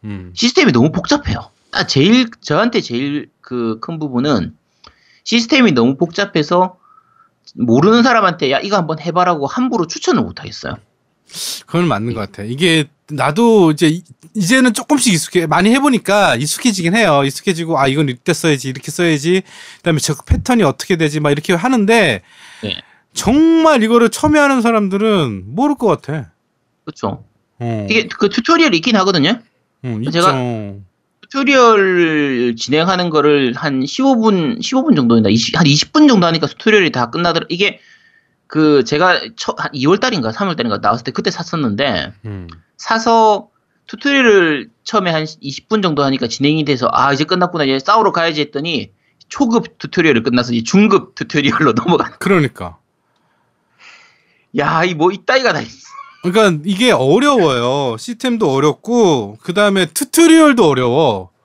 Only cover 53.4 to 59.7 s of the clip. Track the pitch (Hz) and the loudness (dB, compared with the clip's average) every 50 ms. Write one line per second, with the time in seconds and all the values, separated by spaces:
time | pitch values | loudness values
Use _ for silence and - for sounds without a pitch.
53.4 | _ _ _ _ _ _ _ _ _ - - _ _ _ _ _ _ _ _ _ | _ _ _ _ _ _ _ _ _ -20 -20 _ _ _ _ _ _ _ _ _
54.4 | _ _ _ 135 143 151 160 160 170 180 180 151 151 180 202 - _ - 247 262 | _ _ _ -4 -2 0 0 0 0 -2 -2 0 0 0 0 -2 _ -2 -2 0
55.4 | 262 233 175 147 117 117 - - - - - - - - - _ - 180 180 220 | 0 0 -2 -2 -6 -10 -16 -20 -20 -20 -20 -20 -20 -20 -20 _ -6 -2 2 2
56.4 | 220 202 175 151 147 190 196 180 247 254 202 131 127 135 151 226 277 294 285 247 | 2 2 2 0 -4 -6 -2 0 2 2 2 2 2 2 2 4 4 2 2 2
57.4 | 180 156 131 120 120 123 131 143 139 127 113 110 - - 240 220 - 254 240 220 | 2 2 0 0 -2 -2 -2 -2 -2 -4 -6 -8 -10 -12 -12 -6 -4 -4 -2 0
58.4 | 214 156 131 135 143 151 - _ _ - 233 240 226 185 156 127 107 101 107 113 | 0 0 0 2 2 0 0 _ _ -2 0 2 4 4 2 2 -2 -6 -10 -14
59.4 | _ - 175 208 208 208 | _ -6 -2 0 0 2